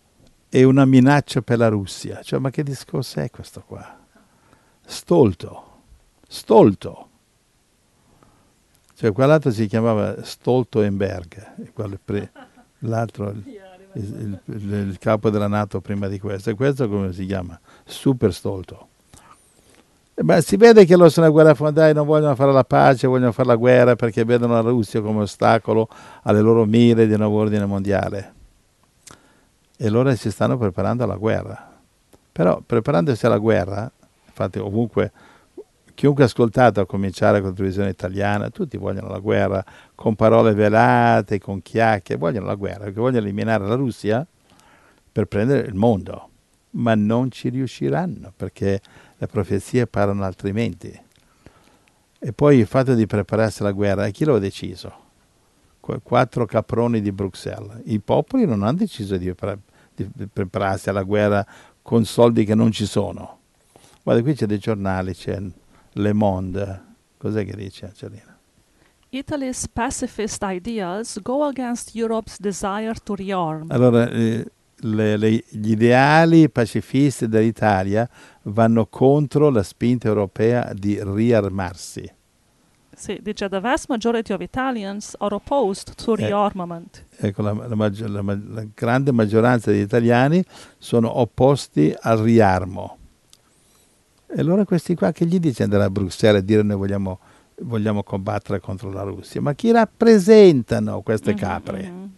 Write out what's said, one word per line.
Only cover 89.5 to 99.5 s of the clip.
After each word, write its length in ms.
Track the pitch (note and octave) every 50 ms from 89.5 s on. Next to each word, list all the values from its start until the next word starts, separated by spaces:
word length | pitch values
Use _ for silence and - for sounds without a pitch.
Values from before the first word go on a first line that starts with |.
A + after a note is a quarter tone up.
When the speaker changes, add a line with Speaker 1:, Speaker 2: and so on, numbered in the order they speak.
| B2 A#2 - G#2+
Speaker 1:
degli 120 | G#2 G2+
italiani 640 | G2+ G#2 B2 A#2+ A#2 A#2 A#2+ A#2+ C3 C#3+ E3 F#3 F3+ - - - - - _ _
sono 420 | - - B2 A#2 A2+ A2+ - C3+
opposti 760 | A#2+ - - - B2+ C3+ C#3+ B2 - - - D3 D3+ D#3 - -
al 180 | - A#2 A2+ A2
riarmo. 800 | G#2+ A#2 A#2 A2+ G#2 G2 F#2 F#2 F#2 F#2 F#2+ F#2+ G2 - - - - - _ _ _ _ _ _ _ _ _ _ _ _ _ _ _ _ _ _ _ _ _ _ _
E 140 | - E4+ E3+
allora 240 | C3+ D#3+ F3+ G#3+ G3+
questi 320 | - F#3 E3 - - F3
qua 160 | - G3+ F3+
che 140 | D#3+ - F3
gli 120 | E3+ F3+ F#3+
dice 240 | E3 D3+ A#2 -
andare 220 | A2+ G2+ G#2 G2+ G2+
a 60 | G2
Bruxelles 520 | F#2+ G2+ G2 F2+ - - A#2 A2 G#2 G2+
e 20 | F#2+
dire: 180 | G2+ A2 G#2+ G#2
"Noi 120 | G#2 G#2
vogliamo, 440 | G2 G2 G2 G2 G2+ G2 F#2+ F#2 - _ _ _ _ _ _ _ -
vogliamo 420 | - B2 A#2 A2 G#2 A2 G#2 G2+
combattere 560 | F#2+ - G#2 G2 F#2+ G#2 G#2 G2+ - - G#2 F#2
contro 320 | - - G2 F2+ G#2+ G2
la 120 | F#2+ G2
Russia"? 380 | G2+ G2 F#2+ F#2+ - - - -
Ma 140 | B2+ C#3